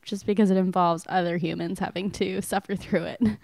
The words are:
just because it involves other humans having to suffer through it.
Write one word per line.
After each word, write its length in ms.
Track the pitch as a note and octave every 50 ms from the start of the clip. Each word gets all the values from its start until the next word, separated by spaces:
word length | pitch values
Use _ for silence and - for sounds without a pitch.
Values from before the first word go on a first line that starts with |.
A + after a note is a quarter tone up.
| _
just 220 | - - G3 -
because 260 | - G#3 F#3+ G#3+ F#3+
it 60 | F#3+
involves 480 | F#3+ F#3 F#3 F3 F#3+ F3 E3+ E3+ E3 - -
other 260 | - F#3 F3 E3+ E3+
humans 420 | F3 E3 E3 E3 F3 E3+ E3+ F#3+ -
having 320 | F#3+ - - F3 F#3+ G#3 -
to 280 | - G3 F#3+ F#3 F#3+
suffer 340 | G3+ - - F#3+ - - G3
through 280 | F#3 - - - F3 E3
it. 180 | - - - B3 G#3+ G#3+ -